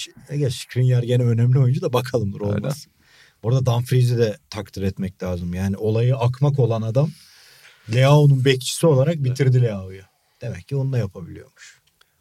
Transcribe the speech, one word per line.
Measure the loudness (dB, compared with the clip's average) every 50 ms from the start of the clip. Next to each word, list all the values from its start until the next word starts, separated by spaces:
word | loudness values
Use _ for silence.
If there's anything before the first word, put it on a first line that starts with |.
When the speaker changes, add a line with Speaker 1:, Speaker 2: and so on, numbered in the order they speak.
| -10 -14 _ -20 -16 -10 -6
Speaker 1:
ya | -4 -4
da | -4
Skriniar | -4 -6 -10 -8 -2 0 2 2 2 2 0
gene | 0 0 0 2
önemli | 2 2 2 2 4 4 4
oyuncu | 4 2 2 0
da | -2 0 0
bakalım | 0 0 0 -2 -2 -2 -2 -4
dur, | -6
Speaker 2:
Öyle. | -4 -4 -4 -4
Speaker 1:
olmaz. | -4 -4 -6 -8 -10 -18 _ _ _ _ _ _ _ _ _ _ -4
Bu | 0
arada | 0 0 2
Dumfries'i | 0 0 -2 -2 0 0 2 2 2 2 2
de | 0 0 0 -4 _ _
takdir | -12 -12 -12 -10 -8 -6
etmek | -4 -4 -4 -4 -6 -8 -8 -8 -8
lazım. | -6 -6 -6 -6 -6 -6
Yani | -4 -4 -4 -4 -2
olayı | -2 -2 0 0 0 0 0
akmak | 0 0 -2 0 0 0 0 2 2
olan | 0 0 0 -2
adam | -4 -2 0 0 0 -2 -4 -10 -20 -20 _ -20 -20 -20 -20 _ -20 -20 -20 _ _ -4 0
Leao'nun | 2 4 6 6 6 6 6 4 4 4
bekçisi | 2 2 2 -2 -6 -4 2 4 4
olarak | 4 4 4 2 0
Speaker 2:
Evet. | -2 -2
Speaker 1:
bitirdi | -4 -2 0 2 2 4 4
Leao'yu. | 2 0 -2 -6 -10 -14 -16 -18 -20 _ _ _ _ _ _ _
Demek | -12 -12 -12 -12 -12 -8
ki | -6
onu | -6 -4 -2 -2
da | -2
yapabiliyormuş. | -4 -4 -6 -12 -16 -16 -16 -18 -20 -20 _ _ -20 -20 -20 _ _ _ _ _ _ _ _ _